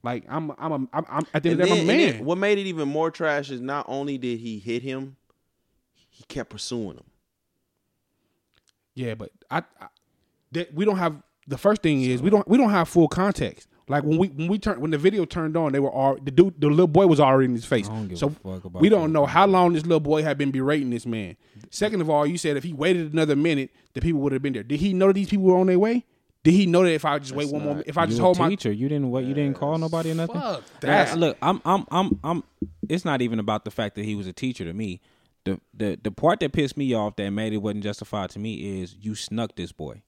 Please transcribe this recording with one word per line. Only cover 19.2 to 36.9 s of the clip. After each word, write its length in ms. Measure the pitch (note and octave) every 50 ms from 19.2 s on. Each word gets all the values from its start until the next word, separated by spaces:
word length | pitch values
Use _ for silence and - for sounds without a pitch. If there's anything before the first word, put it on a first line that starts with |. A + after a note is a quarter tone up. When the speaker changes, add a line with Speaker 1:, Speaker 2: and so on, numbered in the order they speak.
| C#3+
Speaker 1:
how 200 | C3+ B2 E3 G3
long 280 | G3+ F#3+ F#3 F3+ F3 F3
this 100 | D#3 D3+
little 160 | E3+ E3 D#3
boy 240 | D3+ C#3+ D#3 D#3 D3+
had 140 | D#3 C#3+
been 140 | C#3 C#3+ C#3
berating 380 | C3+ C3 C3 C3+ D3+ D#3 C#3 B2+
this 160 | A#2 A#2 -
man. 300 | A#2+ A2+ A2 G2+ F2+ - _ _ _ _ G#2 G#2+ -
Second 300 | - - G#3 G#3+ A3 F#3+
of 100 | E3 D#3
all, 160 | D#3 D3 D3
you 120 | D3 F3
said 180 | E3+ - D3+ D3
if 80 | C#3 B2
he 80 | F3
waited 400 | D#3+ C3 D3 F3+ F3+ F3 E3 D3+
another 240 | D3+ D#3+ D#3+ D3+ C#3+
minute, 360 | C#3 D3+ E3+ D#3 C#3 C3+ - _ _ _ _ _
the 60 | B2+
people 220 | - E3+ E3 D3
would 100 | C3+ C#3+
have 100 | C3+ C3
been 120 | C3+ C#3+ C3
there. 100 | A2+ G2+
Did 160 | A#2+ C#3+ D3
he 140 | F3 G3+ F#3+
know 140 | F3+ F#3+
that 60 | G3 F#3+
these 140 | G3 G3
people 160 | - G#3 G3 F#3
were 100 | F#3 F#3
on 100 | F3+ F#3
their 120 | F#3+ F#3 F3+
way? 260 | G3+ A3 A#3 B3 - _ _ _ _ _ _ _ _
Did 100 | D#3 E3+
he 120 | F#3+ G3+
know 180 | F3 E3+ F3 F#3
that 80 | F3 D#3+
if 100 | D3+ -
I 160 | D#3 C#3+ D3
just 140 | C#3 C3+ C3
wait 100 | C#3 D3
Speaker 2:
That's 100 | C#3+ C#3+
Speaker 1:
one 80 | D3+ D3
more, 100 | D3 D3
Speaker 2:
not 120 | D3 -
Speaker 1:
if 100 | - C#3+
I 80 | E3+ E3
just 140 | E3 A2+ A#2+
Speaker 3:
You 40 | F3+
a 20 |
Speaker 1:
hold 140 | F3+ F3+ F3+
my 80 | -
Speaker 3:
teacher, 240 | E3 G3+ G3 - A#2+
you 160 | G#2 G#2 B2
didn't 240 | C#3 D3+ D3 C#3 B2+
wait, 140 | B2 C3+ B2+
you 80 | B2+ C#3
didn't 240 | D3 D3 C#3 C3+
call 160 | - C#3+ C#3+ D#3
Speaker 2:
Yes. 80 | E3
Speaker 3:
nobody 300 | E3 D#3+ E3 E3 D#3+ D#3+
or 40 | D#3+
nothing? 240 | E3 E3 E3+ A#3+ C#4+
Speaker 1:
Fuck 240 | C#4 A#3 F#3 C3 - - - -
Speaker 3:
Yeah, 220 | - - F#3+ G#3 E3+
Speaker 1:
that. 140 | A#2+ D3
Speaker 3:
look, 200 | E3 E3 D#3 - -
I'm, 200 | - D#3 F#3+ - -
I'm, 200 | D#3+ F#3 G3 - -
I'm, 280 | - F3 F#3+ - - - -
I'm. 200 | D3 F3 E3 - _ _ _ - - - _ -
It's 160 | G#2+ D3+ F3+ -
not 180 | F3 C#3+ B2
even 160 | B2 A#2 A#2 A2
about 260 | G#2 G#2 G#2+ G#2+ _
the 60 | G#2+
fact 240 | - - A2+ G#2 _
that 100 | - G#2
he 100 | G#2+ G#2+
was 120 | G#2 G2
a 60 | F#2 F2+
teacher 300 | - - B2+ B2 - F#2+
to 80 | E2 E2+
me. 280 | G#2 A2+ G2+ F2+ - _ _ _ _ _ _ _ _ _
The, 160 | F#2 F#2+ - _ _ _
the, 260 | - A2 G2+ F2 -
the 100 | - G#2+
part 280 | G2 - - D#3+ F3+ G#3+
that 140 | F3 C#3+ -
pissed 240 | - D3 C3+ -
me 160 | - C#3+ C3